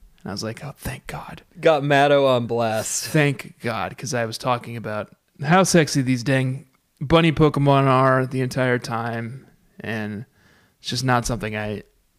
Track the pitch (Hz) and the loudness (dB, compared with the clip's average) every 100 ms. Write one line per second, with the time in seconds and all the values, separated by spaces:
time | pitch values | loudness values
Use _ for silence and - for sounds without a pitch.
0 | - _ - 98 110 113 143 - - 127 | -20 _ -10 -8 -8 -8 -12 -12 -10 -10
1 | - 147 - 165 - - 165 151 143 139 | -12 -14 -14 -18 -20 0 2 4 4 4
2 | 143 143 135 127 120 117 117 110 104 - | 6 6 4 2 0 -2 0 -2 -4 -6
3 | - 160 143 135 - - 117 110 92 - | -2 2 2 0 -8 -8 -6 -4 -6 -8
4 | 113 123 117 113 131 120 117 117 107 107 | -6 -4 -4 -4 -4 -4 -4 -12 -8 -8
5 | 98 _ _ - 139 185 185 175 147 143 | -10 _ _ -8 2 4 6 4 4 0
6 | 127 127 117 135 131 135 - _ _ - | 0 0 0 0 -2 -6 -12 _ _ -10
7 | 135 165 165 151 156 151 143 135 135 131 | 2 4 4 4 2 4 4 4 4 4
8 | 131 131 131 123 127 131 127 123 120 117 | 4 2 0 -4 -4 -2 0 0 -2 -6
9 | 117 113 117 131 - _ _ - 104 110 | -6 -6 -8 -12 -20 _ _ -14 -10 -8
10 | 107 104 127 _ _ _ _ _ - 123 | -8 -10 -14 _ _ _ _ _ -8 -4
11 | 131 123 117 117 107 107 107 101 - _ | 0 0 0 -4 -4 -6 -6 -8 -12 _
12 | _ | _